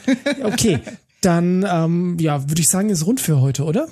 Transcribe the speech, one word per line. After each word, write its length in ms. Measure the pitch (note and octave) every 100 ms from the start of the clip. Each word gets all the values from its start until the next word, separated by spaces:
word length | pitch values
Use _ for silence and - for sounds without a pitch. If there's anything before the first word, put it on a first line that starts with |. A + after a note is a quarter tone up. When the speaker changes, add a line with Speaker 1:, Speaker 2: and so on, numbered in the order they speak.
| - B3+
Speaker 1:
<laughs> 220 | C#4+ C#4
Speaker 2:
Okay, 380 | A3 A#3+ A3+ C3 - - _ -
dann, 440 | F3+ E3+ F3 F#3 F#3+
ähm, 460 | E3+ E3 E3+ F3+ E3+
ja, 300 | D#3+ C#3+ C#3
würde 120 | D#3+
ich 80 | D3+
sagen, 200 | F#3 G#3+
ist 160 | F3 F3
rund 140 | B3+
für 200 | - C#3+
heute, 220 | C3+ C3
oder? 220 | D#3 F#3+ D#4+